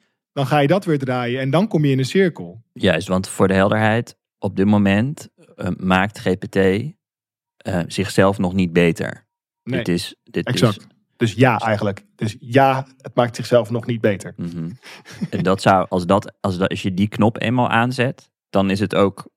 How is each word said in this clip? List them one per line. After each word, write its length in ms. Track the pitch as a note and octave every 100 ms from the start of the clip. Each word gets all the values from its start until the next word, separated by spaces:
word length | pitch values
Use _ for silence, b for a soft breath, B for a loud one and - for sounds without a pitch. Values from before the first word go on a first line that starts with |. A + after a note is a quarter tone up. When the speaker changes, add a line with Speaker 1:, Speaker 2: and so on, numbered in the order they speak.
| _ _ _
Speaker 1:
dan 140 | - C#3
ga 120 | D3
je 80 | C#3
dat 160 | F#3
weer 140 | F#3 D3
draaien 420 | B2+ B2+ A#2+ C3
en 100 | C3+
dan 180 | D#3 A3
kom 160 | E3
je 60 | D3
in 60 | C3
een 60 |
cirkel. 580 | C3 F#3+ F#3 - F2 G2+ -
Speaker 2:
Juist, 360 | - G2 D#2+ G2+
want 200 | F#2 F#2+
voor 200 | - F#2+
de 60 |
helderheid, 640 | F#2+ G2+ G#2+ A2 A2 A#2+ - _ _
op 180 | G2+ G2
dit 100 | G2+
moment, 600 | G#2 G2 G2 C3 D#3 - _ _
eh, 140 | - F2+ -
maakt 420 | F#2 F#2 G#2 -
G 200 | G2+ F#2
P 60 |
T, 120 | - G2
eh, 1200 | F#2+ G2 C#3+ - _ _ _ _ _ _ - F#2 D#2+
zichzelf 520 | - F#2 - F#2+ G2+
nog 160 | F#2
niet 180 | F#2+ F2
beter. 540 | E2+ E2+ - - - _ _ _ _
Speaker 1:
Nee, 160 | - C3
Speaker 2:
Dit 100 | G#2
is, 260 | F2 - -
dit 220 | _ F2+ -
Speaker 1:
exact. 320 | B2+ A#2 G2
Speaker 2:
is 60 | - _ _ -
Speaker 1:
Dus 160 | A2+
ja, 260 | G2 B2+ G#2+
eigenlijk. 460 | A2 G#2 G#2+ F#2+ - -
Dus 200 | A2 -
ja, 460 | A#2+ C3 C3+ C3 C3+ _
het 180 | -
maakt 220 | - A#2 A#2
zichzelf 340 | A#2 A#2+ G#2+
nog 160 | A#2+ A2+
niet 140 | A#2
beter. 320 | A2+ F#2+ F2 -
Speaker 2:
Mhm. 340 | F2 E2+ E2 A#2+ - B B B F#3+
En 120 | G2+
dat 200 | F2+ F#2+
zou, 240 | G#2+ F#2+ F2+
als 180 | F#2 F2
dat, 260 | G2+ - -
als 180 | G2+ F#2
dat, 100 | F#2
als 140 | -
je 120 | G2+
die 140 | F2+ G#2
knop 320 | - G#2 -
eenmaal 280 | G#2+ B2+ A#2+
aanzet, 640 | A2+ B2 B2+ B2 - _ _ _
dan 200 | G2 G2
is 100 | G2
het 140 | G#2
ook, 340 | F2+ G2 - -